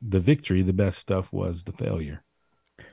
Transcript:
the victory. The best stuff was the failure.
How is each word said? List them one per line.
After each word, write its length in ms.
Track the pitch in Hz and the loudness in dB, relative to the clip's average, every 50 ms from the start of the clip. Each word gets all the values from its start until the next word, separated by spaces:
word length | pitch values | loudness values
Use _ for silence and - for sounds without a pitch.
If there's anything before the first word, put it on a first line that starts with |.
the 180 | - 113 98 95 | -4 0 0 2
victory. 420 | 87 110 151 147 - - 95 92 92 | 4 4 4 4 2 0 2 2 4
The 100 | 92 92 | 2 2
best 240 | 92 101 95 90 - | 2 0 0 0 -4
stuff 340 | - - 98 95 92 - | -4 -2 -2 -2 -2 -4
was 320 | - 95 95 90 87 87 87 | -4 -4 -4 -4 -4 -6 -10
the 80 | - | -12
failure. 520 | - - 117 110 104 87 80 71 73 - - _ _ _ _ _ _ _ _ _ _ - - - | -8 -6 -4 -4 -2 -4 -4 -6 -10 -12 -16 _ _ _ _ _ _ _ _ _ _ -20 -20 -20